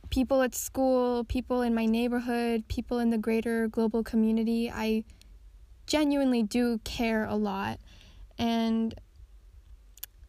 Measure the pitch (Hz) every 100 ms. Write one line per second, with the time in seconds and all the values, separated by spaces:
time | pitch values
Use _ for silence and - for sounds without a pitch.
0 | - 262 240 269 254 - - 269 262 254
1 | 247 240 226 254 - 247 240 226 226 226
2 | 240 240 240 240 240 226 - - - 240
3 | 233 226 226 226 233 226 220 233 226 226
4 | 220 226 220 226 226 233 233 - 220 220
5 | 226 - - - - - - - - 302
6 | 294 285 269 240 208 240 240 226 - -
7 | 226 220 208 214 208 196 208 226 - -
8 | - - - - 233 226 226 226 226 -
9 | - - - - - - - - - -
10 | - -